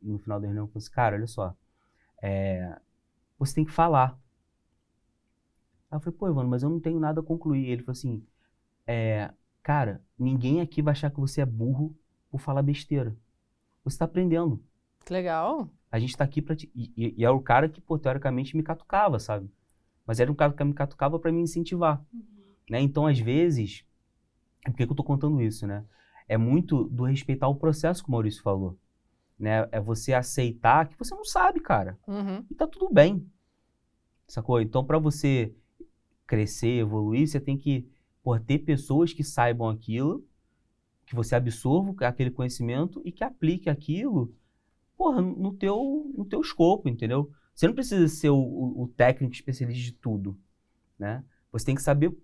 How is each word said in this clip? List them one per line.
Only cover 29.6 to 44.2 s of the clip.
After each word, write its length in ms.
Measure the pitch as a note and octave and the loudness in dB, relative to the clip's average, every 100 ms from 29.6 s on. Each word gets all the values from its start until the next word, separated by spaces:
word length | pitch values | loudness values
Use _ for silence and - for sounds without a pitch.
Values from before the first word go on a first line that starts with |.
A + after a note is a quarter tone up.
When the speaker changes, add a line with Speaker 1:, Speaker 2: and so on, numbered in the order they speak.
| - | 0
Speaker 1:
É 80 | A2 | -2
você 340 | G#2+ A2+ - | -2 -4 0
aceitar 720 | B2+ B2+ - B2 A#2 A2+ C#3+ D#3 | 0 0 -2 -2 2 4 6 4
que 80 | - | -4
você 180 | B3 G4 | -8 -8
não 100 | G#4+ | -2
sabe, 340 | G4 F#4 F4 | 2 4 2
cara. 380 | - G3+ F#2+ F#2 - | 0 0 0 -8 -8
Speaker 2:
Uhum. 380 | G3+ G3 F#3+ - | -6 -4 -6 -8
Speaker 1:
E 20 | |
tá 140 | - D#4+ | -4 -4
tudo 240 | - F#4+ | -2 2
bem, 320 | D3 D#3+ G3 - _ _ _ _ _ _ _ _ _ _ | 6 6 4 -6 _ _ _ _ _ _ _ _ _ _
sacou? 340 | - A2+ A#2+ | -8 2 2
Então, 240 | A2+ C3 C#3 | 2 0 2
pra 140 | D#3 | 2
você 560 | D3+ C#3+ C#3+ C3 A2 - _ - - _ _ _ - | 2 2 2 2 0 -6 _ -20 -20 _ _ _ -2
crescer, 520 | A2 G#2 - A#2 B2 | 0 0 0 0 2
evoluir, 460 | A2 A2 G#2+ A#2+ D3+ | 0 0 0 2 2
você 120 | D3 | 0
tem 180 | C#3+ C#3 | -2 -2
que, 320 | C#3+ C3 B2 _ _ _ | 0 -2 -4 _ _ _
pô, 180 | B2+ A2+ | -2 -2
ter 200 | A2+ D3 | 2 0
pessoas 520 | E3 C3+ - C#3 E3+ | 2 -2 2 2 2
que 120 | - | 0
saibam 460 | C#3+ - A#2+ A#2+ A2+ | -4 2 2 2 -2
aquilo 540 | A2 - A2+ C#3+ B3 - _ _ _ _ _ _ _ - | -2 -4 -2 -2 -2 -10 _ _ _ _ _ _ _ -8
que 60 | A#2+ | -4
você 200 | A2 B2 | 0 0
absorva 560 | A#2+ A2+ B2+ E3 G3 F#3+ B2 | 0 -2 0 2 0 -2 -4
aquele 220 | B2 B2+ | 0 -2
conhecimento 720 | B2 B2+ - A#2 B2+ E3+ C#4+ | -2 -4 -2 -4 -2 -4 -6
e 80 | F3 | -12
que 120 | - | -6
aplique 440 | B3 - D#3+ F3+ E3+ | -8 -2 0 0 -2
aquilo, 640 | C#3 D3 E3+ C4 F3+ | -4 -4 -4 0 -2